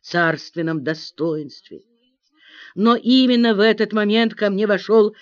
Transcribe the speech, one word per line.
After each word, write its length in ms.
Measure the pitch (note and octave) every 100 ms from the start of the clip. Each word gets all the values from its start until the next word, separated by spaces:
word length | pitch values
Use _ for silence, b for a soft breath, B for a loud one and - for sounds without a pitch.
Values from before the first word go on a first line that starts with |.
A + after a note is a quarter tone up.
царственном 840 | - F3 E3 D#3 - E3+ E3 D#3+
достоинстве. 960 | C3+ D#3 - - E3 D#3 C#3 - _ D#2 A#3 A#3 B3+ C4 _ B B B B
Но 220 | F3+ A3 A#3+
именно 580 | A3+ C4 B3+ A#3+ A#3
в 60 | G3+
этот 320 | A3 A3 G#3+
момент 420 | G#3+ G#3 A3 A3+
ко 140 | A3 G#3
мне 180 | G3 G#3+
вошёл 480 | F#3+ - A3 G#3+ G#3+